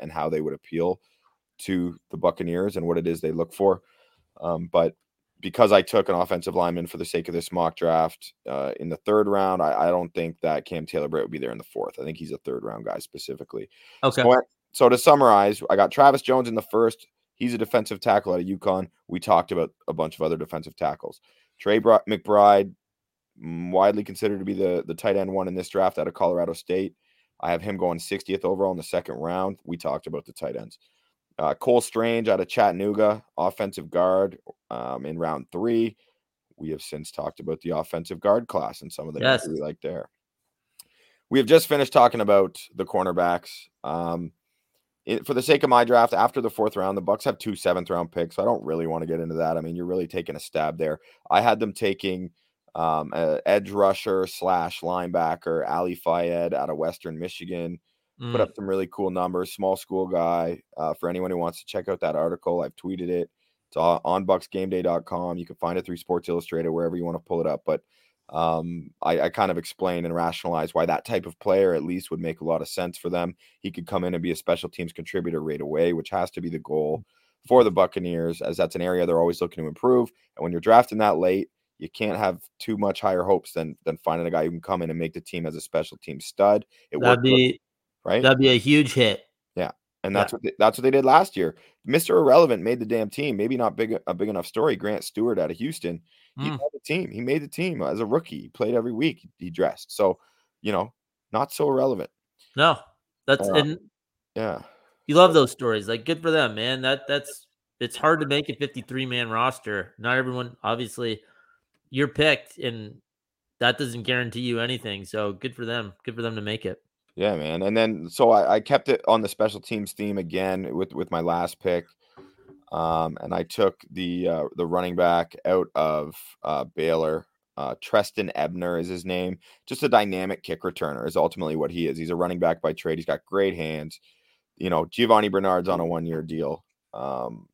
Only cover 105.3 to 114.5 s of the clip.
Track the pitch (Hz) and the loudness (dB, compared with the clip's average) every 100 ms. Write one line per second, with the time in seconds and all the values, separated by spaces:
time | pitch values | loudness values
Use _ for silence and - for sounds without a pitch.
105.3 | 160 127 - 123 110 101 117 110 165 165 | 8 4 2 -2 -2 -2 -4 -4 -2 0
106.3 | 160 127 104 117 131 127 139 - 143 139 | 2 0 -2 -4 -2 -2 -2 -2 -4 -6
107.3 | - _ _ _ _ 123 - 156 160 147 | -14 _ _ _ _ -8 0 2 2 2
108.3 | 143 147 139 143 131 - 131 131 123 117 | -2 -2 -6 -8 -8 -10 -8 -4 -4 -2
109.3 | 113 127 120 - 104 90 - 113 127 127 | 0 0 -2 -6 -6 -6 -8 -2 0 0
110.3 | 127 123 123 101 117 120 - 120 107 _ | -4 -8 -6 -4 -4 -6 -6 -6 -6 _
111.3 | _ _ _ _ _ _ 127 143 135 156 | _ _ _ _ _ _ -4 -2 2 2
112.3 | 143 - - 123 117 107 120 _ _ _ | 2 -2 -10 -10 -8 -12 -18 _ _ _
113.3 | _ _ _ 120 123 135 120 113 127 120 | _ _ _ 0 0 -4 -6 -2 -2 -2
114.3 | 113 123 | -6 -4